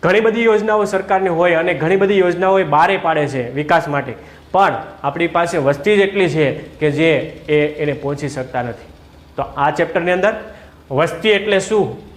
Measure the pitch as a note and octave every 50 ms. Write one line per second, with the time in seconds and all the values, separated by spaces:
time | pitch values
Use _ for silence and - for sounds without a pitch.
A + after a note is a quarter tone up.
0 | - E3+ F#3 G#3+ A3 A3+ G#3 A#3 A#3 A3+ G#3+ G#3+ G#3 A3 G#3+ G#3+ G#3 G3+ G3+ F#3+
1 | F#3+ - G3 F#3+ F#3+ F#3 E3+ D#3+ F3 F3+ E3+ D#3+ E3 F3+ F3 C#3+ D3 D#3+ F#3 G3
2 | G3 G3 G#3 G3 F#3 F3+ E3+ E3 F#3+ F#3 F#3+ F#3+ F#3 D3+ D3 D3 E3 F#3 G3 F#3
3 | - E3 D#3+ D#3 D3 C3+ B2 C3+ A#2+ A#2 C3 C#3 D3+ D3+ F3 E3 D#3+ D3+ C#3+ C#3
4 | C3 C3 A2+ - - - - - - - - F#3 G3 F3+ C3+ A2+ - - - -
5 | - C#3+ C#3+ E3+ E3+ E3+ - E3+ F3 E3+ - E3 C#3 C3+ C#3+ C#3+ - G#3 G#3 G3+
6 | G3 F#3+ G3+ G3+ F#3+ E3+ C#3 D#3+ D3+ C3+ A#2+ - - - - - D#3 D3+ C#3 C#3
7 | D#3+ E3 D#3 C3 - D#3+ - - - - D3+ D3+ D3 D3 D3+ - D#3 D3 C#3 -
8 | - C#3 D3 C#3 D3 C#3 C3+ C#3+ B2+ - - B2+ A#2+ A#2+ A2+ - - - - -
9 | - - - - - - - - C#3 - - C#3+ C#3+ D3+ D3+ D3+ E3+ E3 - F#3
10 | E3+ F3+ F3+ F#3 F#3 G#3 A3+ G#3+ - - - - - - - - - - C3+ C3
11 | D#3+ E3 - D#3+ - G#3+ G#3 G3 G3+ G#3+ G3+ F#3+ F#3+ - G#3+ G#3+ F#3+ - - -
12 | - - -